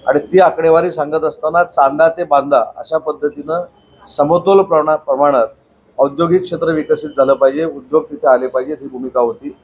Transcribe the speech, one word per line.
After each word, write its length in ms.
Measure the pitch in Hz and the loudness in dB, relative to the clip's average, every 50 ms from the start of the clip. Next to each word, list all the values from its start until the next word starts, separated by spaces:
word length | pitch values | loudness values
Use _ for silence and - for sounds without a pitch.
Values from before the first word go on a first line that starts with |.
| _ | _
आणि 120 | - 139 147 | 0 0 0
ती 220 | 143 143 151 185 | -2 2 4 4
आकडेवारी 500 | 185 165 - 160 160 165 160 165 170 180 | 4 4 2 0 2 2 2 2 2 0
सांगत 340 | 156 160 147 147 151 160 151 | -4 -4 -6 -4 -4 -2 -2
असताना 400 | 160 156 - - 156 156 170 - | -4 -6 -4 -6 -2 0 0 0
चांदा 440 | - - - 139 135 139 151 160 165 | 0 2 2 2 2 4 2 2 2
ते 160 | 165 175 175 | 2 -2 -2
बांदा 400 | 156 147 143 135 143 147 127 113 - - | 0 0 0 2 2 0 0 0 -2 -8
अशा 220 | - 120 - 160 160 | -16 -12 -6 -6 -4
पद्धतीनं 640 | 156 151 147 147 147 147 147 147 143 147 160 175 175 170 _ _ _ _ _ _ - | -4 -4 -8 -4 -6 -6 -6 -6 -10 -6 -6 -6 -6 -10 _ _ _ _ _ _ -16
समतोल 560 | - - - 147 147 170 175 170 190 196 196 190 | -12 -2 -2 0 0 0 0 2 4 4 4 4
प्रणा-, 340 | 196 170 156 151 156 156 | 4 2 0 2 0 -2
प्रमाणात 500 | 151 - - 139 131 143 147 139 127 110 110 - _ _ _ _ _ _ _ _ - | -4 -2 -4 0 2 2 2 4 2 0 -2 -4 _ _ _ _ _ _ _ _ -2
औद्योगिक 440 | 131 143 139 143 170 170 180 185 185 | 0 0 2 0 0 2 2 0 0
क्षेत्र 300 | - 170 160 170 160 160 | -2 -6 -4 -2 -2 -2
विकसित 380 | 156 151 - 156 151 151 151 143 | -2 0 -2 -2 -2 -2 -10 0
झालं 180 | 139 135 135 139 | 0 2 2 4
पाहिजे, 300 | 123 135 135 135 147 165 | 4 2 2 2 0 -4
उद्योग 400 | 160 143 143 131 - 143 160 151 - | -4 -6 -10 -12 -2 -2 -2 -2 -2
तिथे 160 | 151 131 - | -10 -2 2
आले 200 | 147 131 123 131 | 2 2 2 2
पाहिजेत, 300 | 127 - 131 131 139 151 143 | -2 -4 -4 -4 -4 -8 -10
ही 80 | 139 135 | -12 -14
भूमिका 320 | 127 123 131 127 - 127 | -12 -10 -12 -6 -2 -2
होती. 360 | 120 117 113 - 135 147 151 _ | -2 -2 -2 -6 -12 -16 -16 _